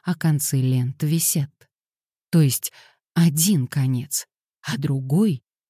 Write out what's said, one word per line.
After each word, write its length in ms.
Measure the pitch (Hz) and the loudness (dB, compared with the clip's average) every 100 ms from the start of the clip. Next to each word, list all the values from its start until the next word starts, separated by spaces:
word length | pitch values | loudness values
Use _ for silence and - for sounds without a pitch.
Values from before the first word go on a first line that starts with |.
а 120 | - | -6
концы 480 | 175 160 147 - 135 | -2 0 0 0 0
лент 400 | 131 127 123 - | 0 0 -2 -4
висят. 480 | 151 165 - 160 143 _ _ _ _ _ _ _ _ | -2 0 0 -2 -4 _ _ _ _ _ _ _ _
То 100 | 170 | 4
есть 320 | 143 - - - - _ _ | 4 2 -8 -14 -20 _ _
один 540 | - 170 147 180 190 123 | 2 2 2 0 0 0
конец, 600 | 143 131 127 - - - _ _ _ | -2 0 -2 -4 -10 -10 _ _ _
а 160 | - 147 | -8 -6
другой... 640 | 156 135 131 160 214 135 _ _ | -4 -4 0 2 2 -2 _ _